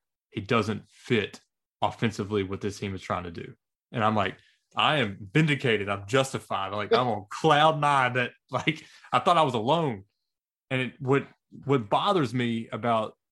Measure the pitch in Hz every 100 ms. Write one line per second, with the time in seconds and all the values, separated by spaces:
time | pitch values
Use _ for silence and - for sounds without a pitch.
0 | _ _ _ - 98 120 104 101 - _
1 | - 117 98 - _ _ _ - 104 -
2 | 117 - 101 107 95 98 104 95 101 95
3 | - 95 90 82 - - _ _ _ 127
4 | 107 107 95 - _ _ _ - 113 151
5 | 110 98 101 151 156 143 135 107 101 101
6 | 101 131 131 113 - 98 95 104 104 -
7 | 127 104 98 - 160 147 156 151 147 143
8 | 127 123 120 - - 127 - 156 - -
9 | - 151 170 170 151 117 110 165 156 104
10 | 98 _ _ _ _ _ - 131 127 -
11 | 127 139 - _ _ - 131 139 135 143
12 | 175 196 131 123 120 113 113 117 117 113
13 | 110 - _